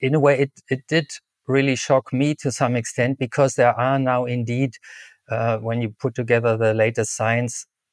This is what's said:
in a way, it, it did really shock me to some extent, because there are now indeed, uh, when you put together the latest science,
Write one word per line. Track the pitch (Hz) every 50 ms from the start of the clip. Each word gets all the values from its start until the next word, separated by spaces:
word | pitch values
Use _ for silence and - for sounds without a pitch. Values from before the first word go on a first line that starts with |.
in | - 131 147
a | 156
way, | 139 143 143 127
it, | 143 139 - - _ -
it | 135 131 - -
did | 156 165 151 - - - - _ _ _ _
really | - 127 139 135 139 131
shock | 117 - - 139 131 - - -
me | 127 139 147 151
to | - - 139
some | 117 - 139 120 123
extent, | 120 113 - - - 120 127 139 -
because | 135 123 - - 139 135 -
there | - 123 120 117 117
are | 123 131 139 135
now | 135 127 127 123 123
indeed, | 123 123 123 117 117 120 123 135 131 - - - - - - - - _ _ _ -
uh, | 113 117 113 117 113 110
when | 110 113 117 120 117
you | 110
put | 107 - - 131 -
together | - 120 113 120 117 117 117 113
the | 110 113 110 110
latest | 110 110 117 117 - 110 - -
science, | - 113 110 117 120 120 120 - - - - _ _ _ _